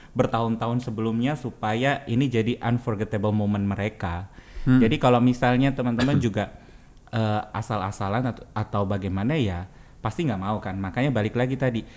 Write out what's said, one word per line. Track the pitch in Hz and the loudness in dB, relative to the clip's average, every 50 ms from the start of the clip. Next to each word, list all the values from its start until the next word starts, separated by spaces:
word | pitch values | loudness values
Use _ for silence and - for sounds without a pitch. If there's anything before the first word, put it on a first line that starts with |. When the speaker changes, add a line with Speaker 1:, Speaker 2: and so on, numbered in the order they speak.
| - - - | -20 -4 0
Speaker 1:
bertahun-tahun | 127 123 117 - 113 117 113 113 113 117 117 120 123 120 | 0 0 2 0 0 0 0 0 0 -2 -2 -2 -2 -2
sebelumnya | - 113 104 110 113 113 113 120 135 151 | -4 -4 -2 -2 0 0 0 0 0 -2
supaya | 147 - 123 - - - 107 110 117 127 139 143 - - | -2 -6 -8 -8 -4 -2 -2 0 2 2 2 0 0 -2
ini | - 117 120 143 135 | -2 0 2 2 2
jadi | 117 113 110 113 120 - | 2 2 2 2 0 -2
unforgettable | - 117 120 120 - - 110 98 107 104 - 107 98 107 | 0 0 0 0 0 -2 -2 -2 -2 -2 -2 0 0 0
moment | 107 107 104 101 104 101 101 | 2 2 2 2 0 0 0
mereka. | 101 98 92 98 110 - - - 90 85 87 95 - - - - - - - | 0 -2 -2 -2 -4 -4 -4 -6 -6 -4 -6 -8 -10 -16 -20 -20 -16 -10 -2
Speaker 2:
Hmm. | - 131 127 131 | 2 4 6 6
Speaker 1:
Jadi | 120 110 151 151 | 6 4 4 4
kalau | 143 127 123 120 | 4 4 6 6
misalnya | 120 123 123 123 135 123 123 123 131 139 | 6 4 4 4 2 2 4 4 2 2
teman-teman | 135 135 123 123 120 113 123 135 147 143 | 2 0 -2 -2 0 0 2 2 2 2
Speaker 2:
<clears throat> | |
Speaker 1:
juga, | 120 117 95 107 101 - - - - - - - - - - - - - | 2 0 0 -2 -2 -4 -6 -14 -20 -20 -20 -20 -20 -20 -20 -20 -14 -6
eh, | - 117 110 107 107 104 - - | -2 0 0 0 0 0 -2 -4
asal-asalan | - 101 113 - 113 104 92 98 101 - 104 98 101 120 127 127 | -6 -6 -4 -4 -2 -2 -2 -4 -4 -4 -4 -2 0 0 0 -2
atau, | 110 - - - | -4 -6 -12 -8
atau | - 110 107 - - 104 101 | -6 -6 -4 -2 -2 -2 0
bagaimana | 95 104 98 95 95 90 95 101 120 156 | 0 -2 -2 -2 -2 -2 -2 0 0 0
ya, | 165 123 101 90 87 90 - - - - - - - | 0 0 0 -2 -4 -8 -10 -14 -20 -20 -20 -12 -8
pasti | - 110 - - 175 | -6 -6 -4 -2 -2
nggak | 147 110 92 | -2 -2 -2
mau | 95 101 110 104 | -2 -2 -4 -4
kan. | - 101 95 98 | -4 -6 -6 -4
Makanya | 95 95 - 123 131 147 | -6 -4 -2 0 0 0
balik | 127 110 104 107 - | 2 0 0 0 0
lagi | 120 127 127 135 | 0 0 0 0
tadi, | 131 139 127 117 113 - - - | -2 -2 -2 -2 -2 -6 -8 -12